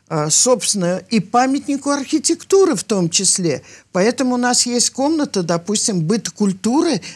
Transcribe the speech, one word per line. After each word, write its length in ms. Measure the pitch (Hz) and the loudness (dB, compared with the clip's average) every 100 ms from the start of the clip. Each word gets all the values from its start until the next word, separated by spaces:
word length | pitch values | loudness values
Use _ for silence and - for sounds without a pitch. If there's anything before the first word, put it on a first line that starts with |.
| - | -8
э, 180 | 160 151 | -4 0
собственно, 720 | - 233 240 - 208 175 185 - | 2 2 2 0 -2 -2 -2 -2
и 80 | 226 | -2
памятнику 680 | - 240 262 269 285 277 285 | 0 2 2 0 -2 -4 -2
архитектуры 840 | 285 269 311 - 330 - 392 381 214 | -4 -2 -2 0 -2 2 4 4 2
в 80 | |
том 240 | - 202 165 | -2 -2 0
числе. 540 | - 190 - 170 127 - - _ | 0 0 0 0 -2 -6 -20 _
Поэтому 420 | 185 208 247 254 | 0 2 2 0
у 20 | 247 | 0
нас 280 | 247 247 247 | 0 0 0
есть 240 | 240 226 | 0 -2
комната, 520 | - 277 320 277 202 | 0 0 0 -2 -2
допустим, 580 | 170 170 170 214 - 185 | -2 -2 -2 -4 -2 -2
быт 280 | 156 226 - | 0 -2 -4
культуры 680 | - 202 190 220 269 339 214 - | -2 -2 -2 0 0 0 -2 -6